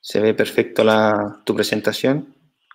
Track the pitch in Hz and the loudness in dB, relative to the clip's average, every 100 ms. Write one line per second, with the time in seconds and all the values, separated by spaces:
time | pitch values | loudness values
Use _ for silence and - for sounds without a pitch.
0 | - - 107 110 107 - 110 - 110 110 | -4 0 0 0 -2 0 -2 2 4 4
1 | 110 107 104 104 - 107 104 107 110 107 | 2 0 -4 -8 -4 -2 0 -2 -2 -2
2 | 131 143 156 _ _ _ _ | -2 -2 -4 _ _ _ _